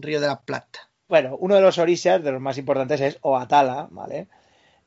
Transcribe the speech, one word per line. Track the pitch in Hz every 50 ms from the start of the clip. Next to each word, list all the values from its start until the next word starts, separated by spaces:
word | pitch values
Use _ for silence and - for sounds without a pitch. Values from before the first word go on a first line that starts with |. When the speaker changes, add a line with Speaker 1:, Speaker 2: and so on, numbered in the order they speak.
Speaker 1:
río | 143 151 151 147
de | 147 143
la | 131 -
Plata? | _ - 135 123 - _ - - - _ _ _ _ -
Speaker 2:
Bueno, | 170 156 131 127 135 -
uno | 175 190 202
de | 190
los | 190 185 - 170
orishas, | 165 170 175 - - 175 185 180
de | 156 139
los | 131 127
más | 135 139 123
importantes, | 143 135 147 135 135 135 127 151 131
es | 139 143 - -
Oatala, | - 143 135 123 123 - 147 143 139 127 127 143 160 -
¿vale? | 90 95 98 - 135 156 196 - _ _ _ _ _ _ _ _ _ _ _